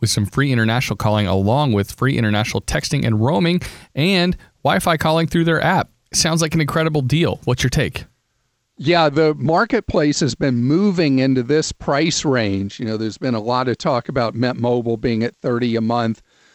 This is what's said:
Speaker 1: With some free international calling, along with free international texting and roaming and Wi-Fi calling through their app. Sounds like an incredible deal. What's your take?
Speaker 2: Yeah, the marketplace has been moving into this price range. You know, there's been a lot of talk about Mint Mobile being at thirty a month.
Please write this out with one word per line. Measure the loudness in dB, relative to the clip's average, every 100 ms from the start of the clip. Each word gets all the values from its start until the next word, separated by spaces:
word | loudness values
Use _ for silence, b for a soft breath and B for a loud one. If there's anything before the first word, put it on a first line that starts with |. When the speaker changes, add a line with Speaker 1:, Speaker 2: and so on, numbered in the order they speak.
Speaker 1:
With | -2
some | 0 -2
free | 0 0
international | 2 2 0 -2 -2
calling, | 0 0 2
along | 0 2 2 2
with | 0 -2
free | -2 -2 0
international | 0 0 -2 -4
texting | -4 -4 -2 -2 0
and | 2
roaming | 2 2 2 0 B B B
and | -2 0 2 0 -2 b _
Wi-Fi | 0 0 0 0
calling | 2 0 2
through | 2
their | 2 2
app. | 2 0 -2 _ -8
Sounds | -2 0 0
like | 0
an | 0
incredible | 0 0 0 0
deal. | 0 2 2 0
What's | -2 0
your | 0
take? | 0 -2 -4 -14 _ _ _ _ _ _ -6
Speaker 2:
Yeah, | 0 2 4
the | 4 2 2
marketplace | 0 2 2 0 0 0 0 0
has | -2
been | -2 -2 0
moving | 2 2 2 2 2 2
into | 2 2
this | 2 0 0
price | -6 -2 0 0 -2
range. | 0 0 0 -2 -4 -6
You |
know, | -6 -4
there's | -6 -6
been | -4
a | -4
lot | -2 -2 -2
of | -2
talk | -2 -2 -2
about | -4 -4
Mint | -2 -4 -2
Mobile | -2 0 -2 -2
being | -2 -2
at | -2 -4
thirty | -4 -2 0 0
a |
month. | 0 0 -2 -4 _ b b